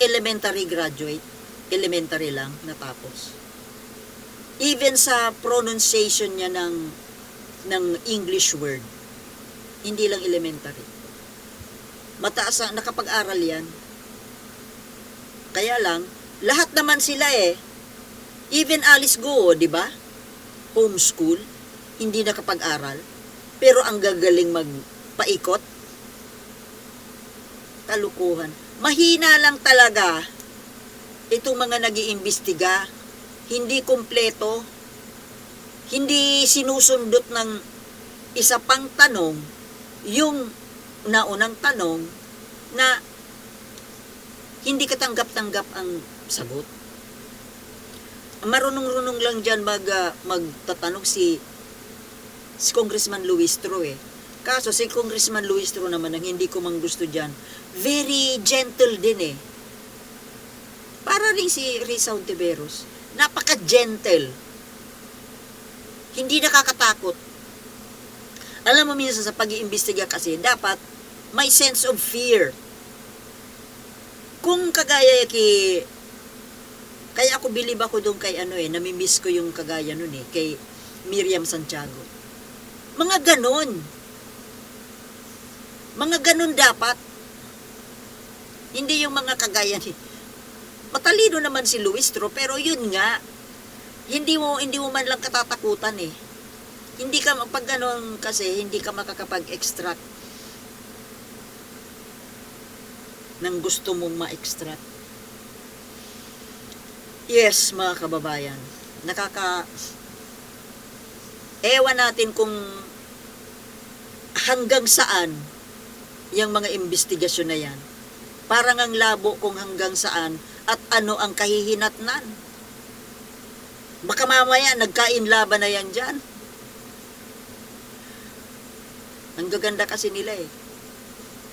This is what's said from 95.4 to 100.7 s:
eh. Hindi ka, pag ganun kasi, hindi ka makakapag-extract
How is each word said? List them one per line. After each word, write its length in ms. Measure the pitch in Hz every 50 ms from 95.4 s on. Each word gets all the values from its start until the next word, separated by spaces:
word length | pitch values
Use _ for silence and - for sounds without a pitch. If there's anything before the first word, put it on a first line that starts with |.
| 233 240 240 240 - 214 208 202 - 214 214 202
eh. 120 | 175 160 156 - - - - - - - - - - - - - - - -
Hindi 240 | - 254 269 277 294
ka, 160 | 277 294 277 262 247 226 -
pag 160 | 262 240 240
ganun 480 | 269 254 247 247 240 240 226 226 220 208
kasi, 460 | - 220 220 214 202 185 185 196 208
hindi 160 | 202 196 202
ka 100 | - 214
makakapag-extract 1120 | 202 202 202 208 190 - 196 - 190 180 160 - - 190 - - - - 175 180 170 - - - - - - - - - - - - - - 233